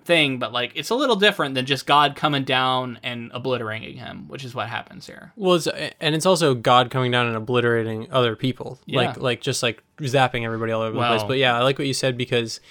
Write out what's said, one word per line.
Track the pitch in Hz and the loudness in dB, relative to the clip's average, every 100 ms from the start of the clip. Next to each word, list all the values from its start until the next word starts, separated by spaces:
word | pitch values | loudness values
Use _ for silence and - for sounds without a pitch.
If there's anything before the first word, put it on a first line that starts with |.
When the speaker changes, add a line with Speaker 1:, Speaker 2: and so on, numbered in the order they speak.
| - | 2
Speaker 1:
thing, | 170 143 131 | 4 4 0
but, | 120 | -4
like, | 123 120 | -4 -4
it's | - 165 | -6 -4
a | 240 | 0
little | 277 220 | 2 4
different | 208 202 147 | 4 2 -2
than | 131 127 | -2 -2
just | 135 - | -2 2
God | 143 147 139 | 4 4 2
coming | 156 143 135 | 0 0 0
down | 131 127 127 127 113 | 2 2 0 -2 -8
and | 127 120 117 | -8 -8 -10
obliterating | 127 131 123 110 110 131 139 | -6 -4 -2 -4 -8 -10 -14
him, | 117 95 - | -14 -14 -14
which | - | -14
is | 131 123 | -12 -8
what | 110 | -6
happens | 117 - - - | -6 -10 -18 -18
here. | - - - | -20 -18 -4
Speaker 2:
Well, | 185 | 2
it's, | 180 151 | 2 2
and | - 151 - 160 156 | -4 -8 -4 -2 2
it's | 185 | 4
also | 175 160 127 | 4 4 2
God | 113 123 123 | 6 6 4
coming | 131 127 | 0 0
down | 123 120 | 2 0
and | 113 | -2
obliterating | 110 123 120 117 113 110 113 | 0 2 2 2 0 -6 -4
other | 131 120 110 | 0 0 0
people, | 131 123 120 127 - | -4 -4 -8 -14 -4
Speaker 1:
Yeah. | 135 | -2
Speaker 2:
like, | 120 123 | -2 -2
like, | 135 120 | -2 -2
just, | - 123 | -2 -2
like, | 120 113 _ - | -2 -4 _ -10
zapping | 143 135 127 123 113 | 0 2 2 0 -4
everybody | 113 113 | -4 -2
all | 113 | -2
over | 110 110 | -2 -2
the | 120 | 0
place. | 113 | 0
Speaker 1:
Well | 104 | 0
Speaker 2:
But | 135 | 2
yeah, | 131 120 | 2 4
I | |
like | 127 131 | 2 0
what | 139 | -2
you | |
said, | 127 135 123 | -2 -2 -2
because | 123 120 113 - _ | -2 -2 -2 -8 _